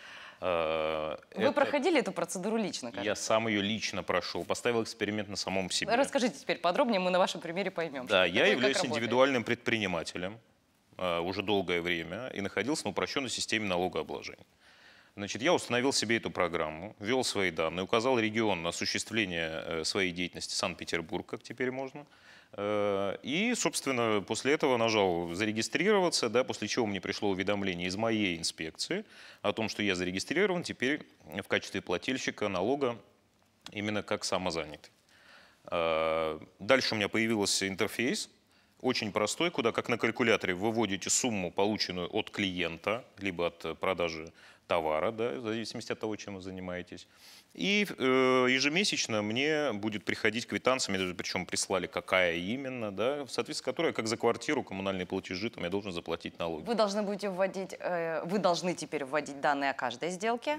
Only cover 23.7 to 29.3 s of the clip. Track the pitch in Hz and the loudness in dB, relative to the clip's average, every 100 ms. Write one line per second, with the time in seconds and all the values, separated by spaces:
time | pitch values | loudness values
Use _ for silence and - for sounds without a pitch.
23.7 | - 139 127 117 107 90 113 131 151 147 | 0 -2 2 4 2 0 -2 2 2 4
24.7 | 123 113 110 95 85 85 85 107 107 120 | 4 4 6 4 4 0 0 0 0 0
25.7 | - 185 208 175 - 120 113 131 113 104 | 2 4 4 4 2 2 2 2 -2 -2
26.7 | - 110 98 95 - 104 92 98 101 98 | 2 2 0 -2 0 0 2 2 0 0
27.7 | 87 90 95 113 113 101 82 85 - 80 | -2 -2 0 0 2 2 0 -4 -4 -8
28.7 | - - 180 220 - - | -6 -4 -4 -6 -16 -20